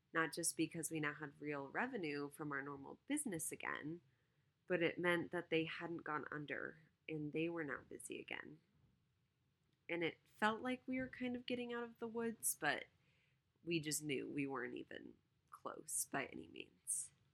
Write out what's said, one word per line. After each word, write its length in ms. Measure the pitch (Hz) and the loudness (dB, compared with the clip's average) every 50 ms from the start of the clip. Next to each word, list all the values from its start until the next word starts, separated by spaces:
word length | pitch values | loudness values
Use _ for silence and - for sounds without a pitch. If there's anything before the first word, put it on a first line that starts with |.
| _ _ - | _ _ 4
not 200 | 165 160 156 - | 4 4 4 2
just 240 | 175 165 - - | 2 0 2 4
because 320 | - 160 151 - 165 151 - | 4 2 2 2 -2 -2 0
we 100 | 165 156 | 0 2
now 140 | 151 147 147 147 | 2 0 0 -2
had 100 | 156 143 151 156 | -6 -8 -6 -6
real 300 | 147 147 147 139 139 135 | -2 -2 -2 -2 -2 -2
revenue 580 | 143 170 233 254 269 214 170 147 147 143 143 143 - | 0 0 0 2 0 0 0 0 2 0 -2 -2 -4
from 160 | - 156 147 | -4 -2 0
our 100 | 143 135 139 | 0 0 -2
normal 340 | 143 143 139 139 143 - - _ | -2 -6 -6 -8 -10 -12 -8 _
business 440 | - 277 302 - 226 180 160 - - | 0 0 2 2 0 0 0 -2 -2
again, 480 | - - - - 71 - - 151 170 175 - _ _ _ _ _ _ _ _ _ _ _ _ | -4 -2 -2 -2 -2 -2 -2 -4 -4 -6 -8 _ _ _ _ _ _ _ _ _ _ _ _
but 140 | - 180 170 | 2 4 4
it 180 | 170 156 - - | 4 4 4 4
meant 320 | 175 175 175 170 156 - | 6 6 6 6 4 2
that 200 | - 175 165 - | -2 -4 0 4
they 180 | 165 160 160 160 - - | 4 4 4 2 -2 -4
hadn't 240 | 175 165 170 - - | -4 -4 -4 -4 -2
gone 200 | 151 151 147 - - - | -2 -2 -2 -2 -2 -4
under 420 | 151 147 143 131 - - - - 156 - - _ _ _ | -4 -4 -4 -4 -4 -4 -6 -8 -12 -18 -20 _ _ _
and 240 | - 156 156 151 147 | -6 -4 -2 -2 0
they 160 | 143 156 165 170 | 2 2 2 2
were 140 | 170 170 156 | 2 0 -2
now 100 | 139 120 - - - | -2 -4 -4 -6 -10
busy 280 | - - - - - - | -12 -10 -8 -8 -8 -8
again. 380 | - - - - - - 151 160 _ _ _ _ - _ _ _ _ _ _ _ _ _ _ _ _ _ _ _ _ _ _ _ _ - | -6 -6 -6 -6 -6 -8 -14 -16 _ _ _ _ -20 _ _ _ _ _ _ _ _ _ _ _ _ _ _ _ _ _ _ _ _ -2
And 140 | 170 170 170 | 0 2 2
it 120 | 156 - - _ - - - | 0 0 -4 _ -20 -2 2
felt 240 | 220 214 220 220 240 | 4 4 4 2 0
like 160 | 254 254 254 - | -2 -2 -2 -2
we 120 | - 254 262 | -2 -2 -2
were 120 | 262 254 - - | -2 -2 -4 -4
kind 160 | 254 247 247 | -2 -2 -2
of 100 | 247 247 | -2 -2
getting 280 | - 247 240 240 240 240 | -2 0 0 0 -2 -2
out 100 | 240 240 | -2 -4
of 60 | 233 233 - | -6 -6 -6
the 80 | 233 | -6
woods, 500 | 233 220 233 233 233 220 - - - - - | -2 0 0 0 0 0 0 0 -2 0 2
but 260 | 160 147 131 - - - _ _ _ _ _ _ _ _ _ _ _ _ _ _ - | 4 4 4 2 0 -6 _ _ _ _ _ _ _ _ _ _ _ _ _ _ 0
we 140 | 165 170 160 | 2 2 2
just 240 | 143 151 147 147 151 | 4 2 0 0 2
knew 240 | 151 135 123 113 113 - | 2 0 0 0 0 0
we 140 | 143 139 | 0 0
weren't 280 | 135 135 123 120 123 - | 2 0 0 -2 -2 -4
even 340 | - - - - - - - - - _ _ _ _ _ _ | -6 -8 -8 -10 -10 -10 -12 -14 -18 _ _ _ _ _ _
close 560 | - - - - - - - - - - - - | -16 -8 -6 -6 -6 -6 -6 -4 -2 -2 -2 0
by 160 | - 139 123 - | 0 -2 -2 -2
any 180 | - 64 - - - | -4 -8 -10 -10 -10
means. 560 | - - - - _ _ - - - - - - _ _ _ | -12 -12 -12 -18 _ _ -2 -2 -2 -2 -4 -12 _ _ _